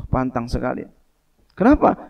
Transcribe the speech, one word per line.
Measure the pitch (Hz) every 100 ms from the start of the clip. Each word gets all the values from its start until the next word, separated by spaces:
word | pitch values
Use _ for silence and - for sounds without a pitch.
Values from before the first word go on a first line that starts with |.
| -
pantang | 127 127 123
sekali. | 120 127 123 127 - _ _ _ _ _ _ -
Kenapa? | 220 - 220 -